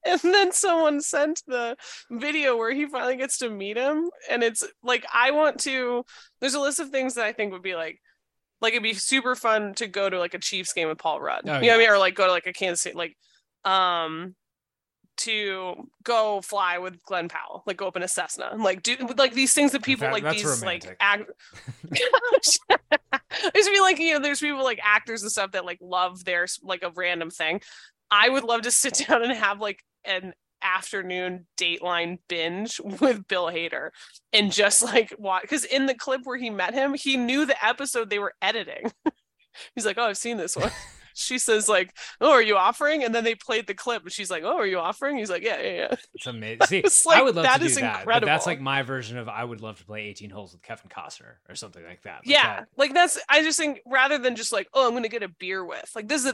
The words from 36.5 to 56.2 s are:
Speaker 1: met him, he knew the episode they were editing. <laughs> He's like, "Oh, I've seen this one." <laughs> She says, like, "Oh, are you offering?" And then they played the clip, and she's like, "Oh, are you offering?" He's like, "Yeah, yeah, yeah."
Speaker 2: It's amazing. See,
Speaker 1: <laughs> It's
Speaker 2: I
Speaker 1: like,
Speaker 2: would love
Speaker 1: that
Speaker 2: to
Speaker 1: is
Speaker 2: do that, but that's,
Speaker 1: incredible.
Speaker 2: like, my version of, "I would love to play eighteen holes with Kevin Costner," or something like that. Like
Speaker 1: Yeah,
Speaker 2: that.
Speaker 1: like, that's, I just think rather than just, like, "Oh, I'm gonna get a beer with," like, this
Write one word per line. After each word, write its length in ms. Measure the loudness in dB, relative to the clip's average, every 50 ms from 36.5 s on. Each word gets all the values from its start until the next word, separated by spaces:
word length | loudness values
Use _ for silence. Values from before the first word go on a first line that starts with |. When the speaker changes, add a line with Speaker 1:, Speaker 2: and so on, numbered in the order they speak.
Speaker 1:
met 240 | -4 -2 -2 -2 0
him, 200 | 0 0 0 -2
he 220 | -2 -2 0 0
knew 280 | 0 0 0 0 0 2
the 180 | 0 0 0 0
episode 460 | 0 0 0 -4 -4 -4 -4 -4 -2
they 80 | -4 -4
were 160 | -4 -6 -8 _ -2
editing. 480 | -2 -2 -2 -6 -8 -12 -8 -8 -8 -8 _ _
<laughs> 720 | -4 -4 _ _ _ _ _ _ _ _ -20 -20 -14 _
He's 100 | -4 -2
like, 100 | -2 0
"Oh, 100 | 0 0
I've 100 | -2 -2 -2
seen 200 | -4 -6 -4 -4
this 180 | -4 -6 -4
one." 160 | -2 -2 -4 -4
<laughs> 220 | -6 -16 -18 -20 -20 -20 -20 _ -8
She 180 | -6 -4 -4 -2
says, 300 | 0 2 2 2 4 4
like, 260 | 2 2 2 0 -8 -18 -18 -18 -8 _
"Oh, 120 | 4 6 8
are 100 | 8 6
you 140 | 6 4
offering?" 480 | 4 4 4 2 2 0 0 2 2 0
And 100 | 0 0
then 100 | 0 0
they 100 | 0 -2
played 320 | -4 -4 -2 -2 -2 -2
the 80 | -4 -8
clip, 280 | -8 -4 -4 -4 -4 -4
and 100 | -8 -10
she's 180 | -8 -6 -6
like, 120 | -6 -6 -2
"Oh, 120 | -2 -2
are 100 | 0 0
you 120 | 0 0 -2
offering?" 380 | -2 -4 -4 -4 -4 -4 -4 -4
He's 120 | -4 -4
like, 120 | -6 -4 -2
"Yeah, 180 | -4 -4 -2
yeah, 120 | -4 -6 -4 -4 -4 -4
yeah." 40 | -4 -6 -8 _ _
Speaker 2:
It's 120 | -14 -12
amazing. 340 | -12 -10 -10 -8 -10 0 0 2
See, 120 | 2 2 2
Speaker 1:
<laughs> 0 |
It's 280 | 2 4 4 4 6
Speaker 2:
I 100 | 8 8
Speaker 1:
like, 80 | 8 8
Speaker 2:
would 120 | 6 4
love 80 | 2 4
Speaker 1:
that 160 | 4 4 4
Speaker 2:
to 60 | 4
Speaker 1:
is 80 | 2 0
Speaker 2:
do 60 | 0 0
that, 220 | -2 -2 -4 -2
but 200 | 2 2 2 4
that's, 0 |
Speaker 1:
incredible. 180 | 4 2 2 2
Speaker 2:
like, 140 | -2 -4 -4
my 220 | -4 -2 -2 -2 -2
version 360 | -2 -6 -8 -8 -8 -10 -10
of, 100 | -10 -10
"I 160 | -8 -8 -8
would 160 | -8 -8 -10
love 180 | -12 -14 -14 -16
to 60 | -16
play 220 | -14 -12 -12 -10
eighteen 240 | -12 -12 -14 -16 -16
holes 220 | -14 -14 -16 -16 -18
with 100 | -20 _
Kevin 260 | -16 -16 -16 _ -20
Costner," 460 | -16 -16 -14 -14 -16 -18 -20 -20 -20 _ _ _
or 60 | -16
something 300 | -16 -16 -16 -18 -20 -20
like 180 | -20 -20 -18 _
that. 160 | -18 -18 -16
Like 80 | -2
Speaker 1:
Yeah, 300 | 2 4 4 4 2 0 -6
Speaker 2:
that. 80 | -10 _ _
Speaker 1:
like, 180 | -2 -2 0 4
that's, 240 | 4 4 4 2 -4 0 2
I 140 | 4 4 4
just 160 | 4 0 0
think 220 | -2 -2 -4 -6 _
rather 320 | -4 0 2 2 2 2 0
than 180 | 0 -2 -2
just, 160 | -2 -6 -4 -4
like, 160 | -4 -4 _ _
"Oh, 120 | 2 2 4
I'm 60 | 2
gonna 140 | 0 -4 -4
get 140 | -6 -6 -8
a 60 | -8
beer 360 | -12 _ -10 -8 -6 -6 -6
with," 260 | -8 -10 -12 -12 -12 -12
like, 140 | -12 -6 -2
this 160 | -2 -2